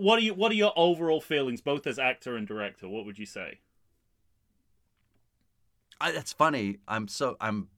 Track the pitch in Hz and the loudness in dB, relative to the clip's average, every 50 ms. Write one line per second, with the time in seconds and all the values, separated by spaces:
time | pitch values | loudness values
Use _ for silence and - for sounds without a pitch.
0 | 196 202 226 233 226 220 196 185 208 226 220 208 208 208 - 170 170 175 175 160 | 4 4 4 6 4 2 0 2 2 2 4 4 2 4 4 6 6 6 4 4
1 | 170 160 160 156 - - 156 143 135 131 120 110 - 147 143 143 - 147 120 135 | 2 2 2 2 0 0 0 0 0 0 -2 -4 -2 -2 -2 -2 -2 -4 -2 0
2 | 131 127 127 - - 127 120 113 107 101 107 107 104 98 - - 101 92 98 113 | 0 0 0 -2 -6 -8 -6 -6 -6 -6 -6 -6 -6 -6 -8 -10 -12 -10 -8 -8
3 | 101 104 98 104 107 101 - 104 92 73 - - _ _ _ _ _ _ _ _ | -8 -10 -10 -12 -12 -12 -12 -12 -12 -12 -14 -18 _ _ _ _ _ _ _ _
4 | _ _ _ _ _ _ _ _ _ _ _ _ _ _ _ _ _ _ _ _ | _ _ _ _ _ _ _ _ _ _ _ _ _ _ _ _ _ _ _ _
5 | _ _ _ _ _ _ _ _ _ _ _ _ _ _ _ _ _ _ - - | _ _ _ _ _ _ _ _ _ _ _ _ _ _ _ _ _ _ -8 -4
6 | 151 170 165 160 - - - - 151 156 147 127 104 98 101 - _ - 107 110 | -2 -2 -2 -4 -6 -6 0 2 2 2 2 0 -2 -2 -4 -6 _ -6 -4 -4
7 | 107 101 - - 139 127 - - 107 110 107 104 92 - _ | -4 -6 -4 -2 -2 -2 -2 -2 -4 -4 -4 -4 -6 -10 _